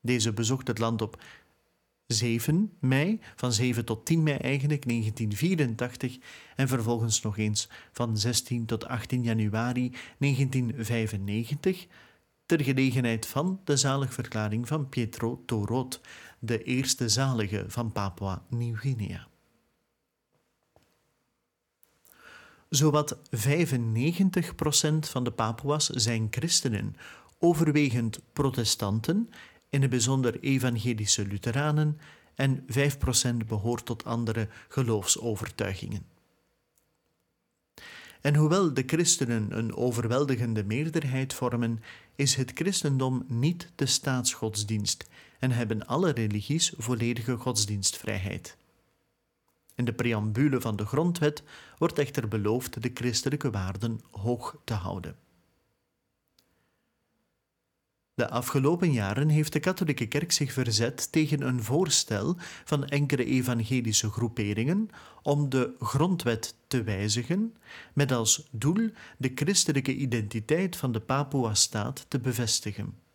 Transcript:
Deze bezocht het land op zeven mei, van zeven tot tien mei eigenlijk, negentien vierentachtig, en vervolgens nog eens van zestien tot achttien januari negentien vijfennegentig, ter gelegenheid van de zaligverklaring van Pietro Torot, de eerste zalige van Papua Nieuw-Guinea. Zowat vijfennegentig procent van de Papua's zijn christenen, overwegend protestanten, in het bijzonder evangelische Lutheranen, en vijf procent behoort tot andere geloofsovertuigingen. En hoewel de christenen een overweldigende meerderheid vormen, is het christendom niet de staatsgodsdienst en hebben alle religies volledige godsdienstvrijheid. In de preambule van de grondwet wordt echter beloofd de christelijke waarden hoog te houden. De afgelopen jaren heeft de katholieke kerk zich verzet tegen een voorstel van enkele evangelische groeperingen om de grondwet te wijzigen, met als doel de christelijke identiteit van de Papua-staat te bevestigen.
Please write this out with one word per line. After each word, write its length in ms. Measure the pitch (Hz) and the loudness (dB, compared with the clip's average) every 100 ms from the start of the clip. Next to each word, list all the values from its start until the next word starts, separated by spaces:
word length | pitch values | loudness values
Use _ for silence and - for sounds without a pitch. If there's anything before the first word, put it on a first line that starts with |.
Deze 320 | 120 123 110 | 2 2 2
bezocht 360 | 110 113 131 - | 0 0 0 -2
het 100 | 110 | 0
land 240 | 113 113 | 0 0
op 200 | 110 - - - _ _ _ _ _ _ _ | -4 -6 -20 -20 _ _ _ _ _ _ _
zeven 680 | 110 120 117 113 160 214 - | 0 2 0 2 2 2 0
mei, 400 | 131 135 165 220 - - | 2 4 2 0 -4 -4
van 160 | 127 | 0
zeven 320 | 110 127 117 | 2 2 0
tot 220 | 117 110 - | -2 -4 0
tien 160 | 165 | 2
mei 140 | 156 139 | 4 2
eigenlijk, 480 | 131 139 143 147 | 0 0 0 0
negentien 480 | 123 117 110 107 110 | 0 -2 -2 -2 -4
vierentachtig, 880 | 104 170 180 131 107 123 - 127 - - - - - | 0 0 2 0 0 -6 -4 -8 -8 -18 -20 -16 -2
en 120 | 135 | 0
vervolgens 520 | 127 113 117 113 107 | 2 0 0 0 0
nog 180 | 110 101 | -2 -2
eens 300 | 107 107 - - - | 0 0 -6 -14 -20
van 260 | - 120 107 | -4 -2 0
zestien 480 | 110 117 - 120 113 | 0 0 -2 -4 -2
tot 200 | 113 - | -4 -4
achttien 360 | 127 - 127 | -6 -2 -2
januari 680 | 117 110 107 107 120 123 123 - - - | 0 2 2 0 0 0 -2 -6 -18 -2
negentien 560 | 143 135 135 135 123 120 | 0 2 2 2 -2 -4
vijfennegentig, 1080 | 113 117 107 107 98 104 117 143 185 185 - - - _ _ _ _ | -2 0 0 -2 -2 -2 -2 -2 -2 -2 -8 -20 -20 _ _ _ _
ter 180 | 165 | 2
gelegenheid 600 | 135 131 135 123 120 113 - | 4 4 4 4 2 0 -2
van 340 | - 175 190 | -2 -2 -2
de 120 | - 139 | 0 2
zaligverklaring 920 | 139 135 135 - 113 110 107 110 120 | 2 2 -2 -4 -6 -2 -2 -2 -2
van 200 | 156 131 | -4 -2
Pietro 540 | 127 113 - 113 127 - | -2 -4 -2 -4 -4 -4
Torot, 540 | 113 101 120 127 - - - - - | -2 0 -2 -2 -8 -14 -20 -20 -12
de 220 | 110 131 | -4 -4
eerste 460 | - 127 123 - 120 | 0 -2 0 -2 0
zalige 560 | 110 135 123 101 101 101 | 2 2 0 -2 -2 -4
van 240 | 110 117 | -4 -4
Papua 500 | 107 98 - 98 92 - | -2 -4 -4 -6 -6 -6
Nieuw-Guinea. 800 | 120 120 110 135 117 98 90 - _ _ _ _ _ _ _ _ _ _ _ _ _ _ _ _ _ _ _ _ _ _ _ _ _ _ _ _ - - - - - _ | -4 -4 -4 -4 -2 -4 -8 -14 _ _ _ _ _ _ _ _ _ _ _ _ _ _ _ _ _ _ _ _ _ _ _ _ _ _ _ _ -20 -20 -20 -20 -20 _
Zowat 500 | 143 151 147 147 - - | 4 6 4 2 -6 -6
vijfennegentig 1200 | 120 107 151 170 131 113 110 139 175 190 180 165 | -2 2 4 4 2 0 2 2 4 4 4 -2
procent 540 | - 151 147 151 156 151 | -2 0 2 2 2 0
van 160 | 131 | -2
de 60 | 120 | -2
Papua's 560 | 117 110 113 139 151 - | 0 -2 0 0 0 0
zijn 400 | 127 110 117 110 | 0 0 2 -2
christenen, 680 | 117 165 - 131 104 104 101 - - - _ | -2 0 0 2 -2 -4 -8 -18 -20 -20 _
overwegend 840 | 170 160 156 147 147 123 117 - _ | 4 6 4 4 4 2 -2 -6 _
protestanten, 1000 | - 139 127 110 - 104 107 110 190 233 - - - _ | 0 0 2 0 0 2 0 2 0 0 -8 -20 -20 _
in 120 | 139 | 2
het 100 | 135 | 2
bijzonder 500 | 123 117 135 123 117 | 2 2 2 2 0
evangelische 840 | - 135 127 120 110 113 104 - 98 | 0 2 2 0 0 -2 0 0 0
Lutheranen, 760 | 101 - 120 151 151 151 151 - - _ | -2 -2 0 2 4 2 0 -10 -20 _
en 300 | - 139 131 - | 0 0 0 -2
vijf 320 | 117 143 143 | 2 2 2
procent 480 | - 123 127 120 110 | 0 2 2 -2 -2
behoort 380 | 107 107 120 | -2 0 -2
tot 200 | - 117 | -4 -8
andere 440 | - 117 117 110 104 - - | -4 -2 0 -2 -4 -8 -8
geloofsovertuigingen. 1400 | - 120 110 95 - 117 104 104 - 98 98 - 101 - _ _ _ _ _ _ _ _ _ _ _ _ _ _ _ _ - - - - - | -2 0 0 0 -2 0 -2 -6 -4 -4 -4 -6 -8 -10 _ _ _ _ _ _ _ _ _ _ _ _ _ _ _ _ -20 -20 -18 -20 -4
En 140 | 139 | 2
hoewel 400 | 147 151 180 180 | 4 6 6 4
de 80 | 135 131 | 2 0
christenen 720 | 160 165 - 127 117 104 107 | 2 2 2 2 0 0 -2
een 160 | 117 | -4
overweldigende 880 | - 123 117 120 123 143 123 120 110 | 0 0 0 2 2 2 0 0 0
meerderheid 680 | 101 113 160 160 143 131 131 | 0 0 0 -2 -2 -2 -4
vormen, 480 | - 123 120 117 113 - - - | -2 -2 0 0 -2 -8 -20 -20
is 200 | - 139 | -2 0
het 160 | - 131 | 2 -2
christendom 720 | - 170 190 147 135 131 127 - | -2 -2 0 0 0 0 -2 -4
niet 460 | 117 143 170 - | 0 0 -2 -10
de 120 | - 135 | -4 0
staatsgodsdienst 1200 | - - 127 123 - 110 104 104 110 101 - - - - _ | 0 0 0 -2 -2 -4 -4 -4 -2 -2 -4 -8 -18 -20 _
en 120 | 131 | 0
hebben 360 | 120 113 110 - | 0 0 -2 -2
alle 240 | 135 185 | 0 2
religies 600 | 117 110 104 - 156 - - | 2 0 -2 -2 0 0 -2
volledige 600 | 113 120 117 117 113 120 | -4 0 0 -2 -2 -2
godsdienstvrijheid. 1200 | 127 117 104 104 95 - - 101 95 95 - - _ _ _ _ _ _ _ _ _ _ _ | -2 0 0 0 -2 -4 -4 -4 -4 -6 -10 -20 _ _ _ _ _ _ _ _ _ _ _
In 100 | - | -4
de 80 | 123 | -4
preambule 680 | 117 123 110 107 107 147 131 | 0 0 0 0 2 2 2
van 160 | 113 104 | 0 -2
de 100 | 107 | 0
grondwet 560 | 135 175 175 151 151 - - - - | 0 0 2 2 0 -14 -20 -20 -2
wordt 220 | - - | 0 0
echter 300 | 139 - 110 | -2 0 -2
beloofd 540 | 107 101 117 127 - | 0 0 0 -2 -6
de 80 | 117 | -6
christelijke 560 | - 123 110 - 147 139 | -2 -2 0 -2 -2 -2
waarden 500 | 104 92 95 113 113 - | -2 -4 -4 -4 -4 -10
hoog 460 | - 107 120 - - | -6 -2 -2 -4 -10
te 100 | - | -6
houden. 420 | 107 90 95 85 - _ _ _ _ _ _ _ _ _ _ _ _ _ _ _ _ _ _ _ _ _ _ _ _ _ _ _ _ _ | -4 -4 -6 -8 -14 _ _ _ _ _ _ _ _ _ _ _ _ _ _ _ _ _ _ _ _ _ _ _ _ _ _ _ _ _
De 140 | - 120 | -2 0
afgelopen 640 | 117 117 143 135 175 180 | 0 0 2 4 4 2
jaren 360 | 127 98 113 151 | 2 2 2 4
heeft 240 | 151 151 | 4 4
de 80 | 151 | 2
katholieke 460 | 185 180 160 - 113 | 0 0 0 0 0
kerk 260 | 175 170 | 0 0
zich 200 | - 143 | 0 0
verzet 600 | - 120 107 117 135 - | 0 0 2 0 -2 0
tegen 300 | 160 156 151 131 | 2 2 0 0
een 160 | 127 | -2
voorstel 760 | 107 139 185 - - 104 120 175 - - | 0 0 4 2 2 -2 0 -4 -6 -16
van 200 | - 147 | -2 -2
enkele 400 | 139 143 143 139 | 0 0 2 2
evangelische 840 | 123 131 127 120 110 131 113 107 110 | 2 2 2 0 0 0 2 0 0
groeperingen 800 | - 117 110 104 104 123 190 220 - - - | -2 -2 0 -2 0 2 0 -2 -6 -20 -8
om 260 | - 143 143 | 0 0 2
de 260 | 131 123 - | 2 0 -2
grondwet 760 | 113 139 170 175 120 113 - - _ | -2 2 2 2 0 0 -4 -12 _
te 160 | 127 | -2
wijzigen, 760 | 107 98 104 107 120 180 226 - - - - | 0 -2 0 -2 0 0 0 -4 -20 -20 -6
met 200 | - 139 | 0 2
als 360 | 127 110 - - | 2 2 0 -2
doel 400 | 110 135 190 226 - - - | -2 0 2 0 -4 -20 -4
de 140 | 127 | -4
christelijke 600 | 127 147 202 - 139 135 | -2 0 2 2 0 0
identiteit 840 | - 135 117 104 113 107 156 190 - | -2 0 -2 -2 -4 0 0 0 -2
van 160 | 131 | -2
de 80 | 110 | -2
Papua-staat 1040 | - 135 143 139 117 107 - 110 110 139 - | 0 0 0 0 0 2 0 0 -4 -6 -4
te 100 | 135 | -2
bevestigen. 800 | 120 117 117 - - 101 104 - _ | -2 -2 0 -2 -4 -6 -8 -10 _